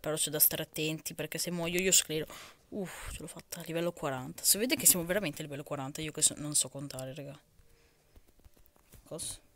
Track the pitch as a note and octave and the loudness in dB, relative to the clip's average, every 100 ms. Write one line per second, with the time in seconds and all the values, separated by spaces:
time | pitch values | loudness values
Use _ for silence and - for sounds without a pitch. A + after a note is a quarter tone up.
0 | D#3+ D#3 - D3+ - D#3 D#3 - D#3 D#3 | -2 0 0 4 4 2 -6 -2 -2 -2
1 | - E3 D#3 E3 - F3 E3+ F3 F#3 F3 | -6 -6 -6 -4 -4 -2 0 2 6 6
2 | - D#3 - - - - _ - F3 - | 4 -2 -4 -10 -16 -20 _ -8 -6 -8
3 | - - D3+ - - - E3 E3 E3+ E3+ | -10 -8 -10 -14 -12 -12 -4 -2 -2 -2
4 | D3+ C3 B2+ - - G3 B3+ D4+ F3+ F#3 | -2 -2 -4 0 4 4 4 6 6 6
5 | E3 F#3 F3+ C#3+ D3+ C#3 D3+ C#3+ C3+ D3 | 4 0 0 -4 -8 -8 -6 -6 -6 -6
6 | D#3 D3+ D3+ - D3 D3 - C#3 C#3+ C3 | -6 4 4 4 0 0 0 -4 -8 -8
7 | C3 C3 C#3+ C#3+ _ _ - _ _ _ | -8 -10 -12 -14 _ _ -20 _ _ _
8 | _ - - _ - - - _ _ - | _ -20 -20 _ -20 -20 -20 _ _ -20
9 | - D#3+ - - _ | -12 -10 -8 -10 _